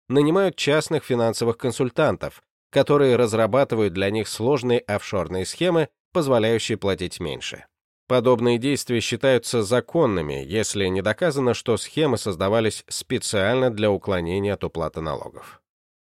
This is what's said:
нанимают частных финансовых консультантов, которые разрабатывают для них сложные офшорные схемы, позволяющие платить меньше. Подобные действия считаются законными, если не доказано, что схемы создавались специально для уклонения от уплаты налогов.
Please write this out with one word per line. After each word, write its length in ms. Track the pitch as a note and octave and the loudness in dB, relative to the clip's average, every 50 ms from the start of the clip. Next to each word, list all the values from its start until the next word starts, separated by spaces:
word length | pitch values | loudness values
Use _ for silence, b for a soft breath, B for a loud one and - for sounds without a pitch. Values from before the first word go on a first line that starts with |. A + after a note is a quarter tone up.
| _ - | _ 0
нанимают 480 | B2+ C#3+ D3 D3+ E3 G3 G3 F#3 - | 2 4 4 4 4 2 2 0 -2
частных 480 | - - C#3+ C#3+ D#3 D3 - E3 C#3 - | -2 0 2 2 2 0 0 -2 -4 -2
финансовых 520 | - B2+ A#2+ A2+ A2+ G#2 - A#2+ A#2 A#2 | -2 0 2 2 0 0 0 0 -2 -2
консультантов, 840 | - - B2 A2+ - C3+ B2 - - D#3 B2+ F#2+ - - C#2+ - - _ _ _ _ _ _ | -2 -4 -4 -2 -2 -2 -2 0 0 0 0 0 -2 -6 -10 -12 -14 _ _ _ _ _ _
которые 460 | - C#3+ C3 - D3 C#3+ C#3+ C3 A#2+ | 0 2 4 4 4 4 6 4 6
разрабатывают 800 | A2+ B2 A2 A2 A2 A2+ G#2 G#2 C3+ C#3 - B2 A2 G#2 G2 E2 | 4 4 2 4 2 2 4 4 2 2 2 2 0 0 0 0
для 160 | F#2+ F#2+ G2+ | 0 -2 0
них 180 | G#2+ A2 G2+ - | 0 -2 -4 -4
сложные 520 | - - A2 B2+ D3 B2+ B2 B2 A#2+ B2 | -6 -2 0 0 0 0 0 0 0 0
офшорные 640 | - - G#2 G2+ - - A2 F#2+ E2+ D#2 F2+ F#2 F#2 | 0 -2 -4 -4 -4 -4 -4 -4 -2 -2 -4 -6 -6
схемы, 420 | - - - E3 F3+ E3+ E3 D3+ - _ _ _ _ | -6 -4 -2 0 0 2 2 0 -2 _ _ _ _
позволяющие 640 | - C3+ D3+ C3+ B2+ A2+ G#2+ A2+ A#2 A2 - - A2+ | -4 -2 0 2 2 2 4 2 2 0 0 -4 -4
платить 420 | F#2 - G2 F#2 - F#2 E2+ - - | -2 -2 -2 -2 -2 -4 -8 -8 -8
меньше. 460 | F#2 D2+ C2 B1 - - - - - _ _ _ _ _ _ _ _ - | -8 -8 -8 -8 -10 -12 -12 -14 -18 _ _ _ _ _ _ _ _ 0
Подобные 500 | B2 B2+ A2+ B2+ B2+ A2+ A#2+ A#2+ A#2+ A#2 | 0 2 4 4 4 4 4 2 2 2
действия 420 | A#2+ C#3+ C#3+ - - - B2 A2+ | 0 -2 -2 -2 -2 -2 -2 -2
считаются 600 | - - B2+ - - C3+ C3 A#2 - - - A#2 | 0 -2 -2 0 2 2 2 2 0 -2 -2 -2
законными, 840 | G#2 F#2+ A#2+ B2 A#2 - - E3+ D#3 A#2 G2+ F2 D#2 D2 C#2 C#2 C2+ | 0 0 0 0 0 0 0 2 2 2 2 0 -2 -4 -6 -6 -6
если 400 | C2+ F#2 A2 G2+ - - G2+ G2 | -4 -2 -2 -2 -2 -2 -2 -2
не 140 | F#2 F#2 G2 | 0 0 0
доказано, 540 | F#2 G#2+ G#2+ - F3+ E3+ C3+ C#3 B2+ B2 A2 | 0 -2 -2 0 -2 -2 0 0 0 0 0
что 240 | - - - A2+ G2 | 0 -2 -2 -2 -2
схемы 400 | - - - D3 D#3 D3 A#2+ G#2 | -4 -4 -2 0 0 0 0 -2
создавались 680 | - G#2+ F#2+ G#2 F#2+ G2 G#2+ A#2 A2+ G#2 - - - | -2 -6 -4 -2 0 0 2 2 2 0 -2 -4 -8
специально 840 | - - - - - C3 A2+ - - - G2+ F#2+ G#2 B2 C3 B2+ B2+ | -10 -12 -10 -6 -6 -6 -4 -4 -2 -2 0 0 2 2 2 0 0
для 200 | A2+ G#2 A2 G#2+ | 0 0 0 2
уклонения 640 | G2 F2+ - G2+ F#2+ F2+ E2+ E2 F2+ G2+ G2 G2+ | 0 0 -2 -2 -2 -2 -2 -2 -2 -2 0 -2
от 120 | G2 - - | -2 -4 -6
уплаты 360 | E2 - E2 D#2+ D#2 - E2 | -6 -4 -4 -6 -4 -6 -6
налогов. 600 | D#2+ D#2 C#2 - - - - - - - - - _ _ _ _ _ _ _ _ | -6 -6 -6 -8 -10 -14 -16 -18 -20 -20 -20 -20 _ _ _ _ _ _ _ _